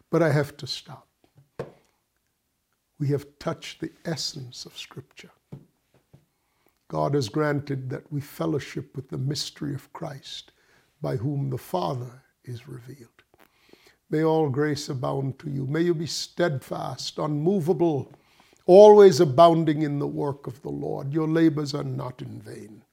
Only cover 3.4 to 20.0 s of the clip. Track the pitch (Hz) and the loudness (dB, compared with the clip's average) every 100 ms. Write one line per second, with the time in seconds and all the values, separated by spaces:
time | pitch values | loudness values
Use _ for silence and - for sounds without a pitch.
3.4 | 170 165 - - 165 - 175 151 - 143 | -10 -10 -12 -14 -14 -12 -10 -8 -8 -12
4.4 | 123 - - - - - - - - _ | -16 -18 -18 -18 -18 -20 -20 -20 -20 _
5.4 | _ - - _ _ _ _ - _ _ | _ -20 -20 _ _ _ _ -20 _ _
6.4 | _ _ _ _ - 156 151 143 107 151 | _ _ _ _ -8 -4 -2 -2 -4 -2
7.4 | 151 143 143 135 127 - - 147 - - | -2 -2 -6 -8 -8 -12 -10 -10 -10 -8
8.4 | 165 147 - - 135 135 - 151 131 151 | -6 -6 -8 -12 -12 -14 -12 -8 -6 -6
9.4 | - - 143 135 - - 147 139 - - | -10 -10 -10 -10 -14 -14 -14 -14 -16 -18
10.4 | - _ _ _ _ _ 147 131 131 143 | -20 _ _ _ _ _ -8 -6 -4 -6
11.4 | 139 127 - 185 175 127 123 127 _ _ | -6 -8 -8 -6 -6 -8 -12 -18 _ _
12.4 | - 120 143 127 123 135 117 _ _ _ | -18 -16 -16 -20 -20 -20 -20 _ _ _
13.4 | _ _ _ - _ _ - 156 160 160 | _ _ _ -20 _ _ -6 -2 2 2
14.4 | 151 127 151 143 - 131 143 139 135 - | 0 0 -2 -4 -6 -6 -6 -4 -6 -8
15.4 | 151 139 135 160 175 160 170 - - - | -10 -8 -4 -2 0 -2 -6 -8 -8 -4
16.4 | 175 135 - - - - - - 156 147 | -2 -2 -8 -10 -10 -10 -12 -8 -4 -2
17.4 | 165 202 156 160 170 139 - - _ _ | 0 0 0 0 0 -2 -8 -16 _ _
18.4 | _ _ - 185 214 208 196 147 165 131 | _ _ 8 12 12 12 10 8 4 8
19.4 | 170 165 160 151 147 143 | 6 6 0 -2 -2 -4